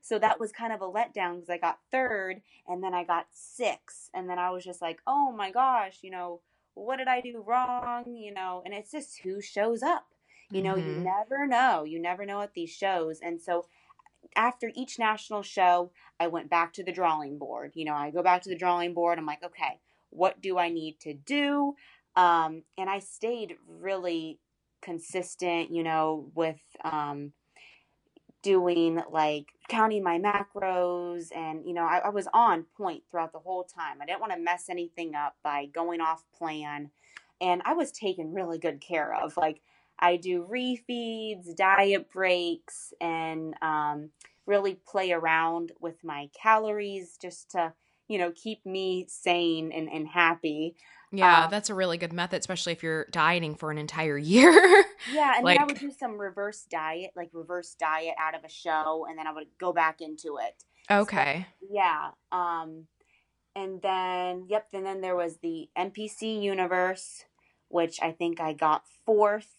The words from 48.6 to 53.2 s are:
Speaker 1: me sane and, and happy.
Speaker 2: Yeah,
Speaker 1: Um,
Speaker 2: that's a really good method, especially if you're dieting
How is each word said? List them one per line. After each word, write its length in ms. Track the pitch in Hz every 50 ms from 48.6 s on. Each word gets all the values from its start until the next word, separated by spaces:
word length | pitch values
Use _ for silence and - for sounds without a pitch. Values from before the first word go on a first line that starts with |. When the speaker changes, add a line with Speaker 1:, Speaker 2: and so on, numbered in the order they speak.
| -
Speaker 1:
me 400 | 190 190 190 190 185 185 180 185 -
sane 640 | - - - 185 175 175 175 170 165 160 160 160
and, 180 | - 160 160 156
and 180 | - 156 156 156
happy. 680 | - 180 170 165 170 165 - 160 151 151 156 165 170 _ _ - - - - _ -
Speaker 2:
Yeah, 320 | 196 185 180 170 165 165
Speaker 1:
Um, 60 | 165
Speaker 2:
that's 180 | 190 208 208 -
a 60 | 208
really 220 | 185 185 180 165 170
good 140 | 175 165
method, 280 | 165 175 190 185 - -
especially 340 | - - 185 170 - 175 170
if 100 | - -
you're 220 | 160 160 160 - -
dieting 440 | - 170